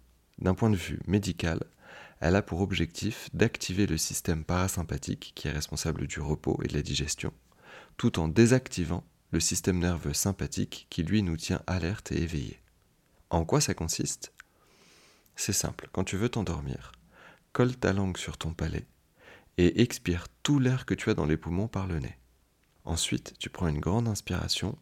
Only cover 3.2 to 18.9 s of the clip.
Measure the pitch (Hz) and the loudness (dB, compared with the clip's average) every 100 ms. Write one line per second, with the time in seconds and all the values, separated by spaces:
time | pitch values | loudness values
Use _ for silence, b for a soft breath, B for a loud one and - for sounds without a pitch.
3.2 | - 82 113 - - 90 92 78 - - | -8 0 2 2 -4 0 2 0 -2 -2
4.2 | - 80 78 90 92 - 82 76 - - | -2 -2 0 0 0 -2 -4 -4 -4 -6
5.2 | - - 76 76 - 73 80 78 - - | -8 -8 -4 -4 -4 -4 -4 -2 -4 -4
6.2 | 73 76 - - - 76 - 131 - - | -2 -2 0 -2 0 -2 -2 -2 -2 -4
7.2 | - - _ B B B B - 120 - | -6 -8 _ B B B B -2 0 2
8.2 | 80 95 117 127 - - 80 87 - _ | 4 6 8 6 2 -4 -2 -4 -6 _
9.2 | _ 82 - 90 - 90 87 85 73 71 | _ 0 2 0 2 2 2 0 -2 0
10.2 | 101 92 69 - - - - - 82 107 | 0 -2 -4 -2 -4 -6 -8 -4 0 2
11.2 | 92 82 - 90 - 90 85 104 - - | 2 -2 -2 -2 0 -2 -2 -4 -4 -2
12.2 | 82 78 - - _ _ _ _ _ _ | 0 -2 -6 -10 _ _ _ _ _ _
13.2 | _ 85 82 143 - - 82 - - - | _ -2 2 2 2 0 -4 -2 -4 -6
14.2 | - - b b b b b b b b | -12 -18 b b b b b b b b
15.2 | b - - 98 73 - - - 95 95 | b -6 -2 0 -2 -6 -6 -4 -2 0
16.2 | 117 117 90 80 69 - - - B B | 0 0 -2 -2 -4 -6 -10 -20 B B
17.2 | B B _ - 123 123 92 98 95 87 | B B _ 2 2 4 2 2 0 -2
18.2 | - - 80 82 80 - - | -8 -6 -6 -4 -2 -4 -8